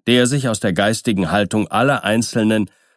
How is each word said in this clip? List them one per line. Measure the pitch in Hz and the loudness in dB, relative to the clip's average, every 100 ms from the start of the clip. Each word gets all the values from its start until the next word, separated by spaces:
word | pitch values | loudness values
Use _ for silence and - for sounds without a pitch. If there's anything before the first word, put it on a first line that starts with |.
| - | 0
der | 123 123 | 2 2
sich | 143 127 | 0 -2
aus | 107 | -2
der | 101 | -2
geistigen | 87 101 110 - 98 82 | 0 0 0 -2 -2 0
Haltung | 101 98 107 101 | 0 0 -2 -2
aller | 101 135 135 | 0 0 0
einzelnen, | 98 113 113 120 110 110 98 _ _ | 0 -2 0 0 0 0 -2 _ _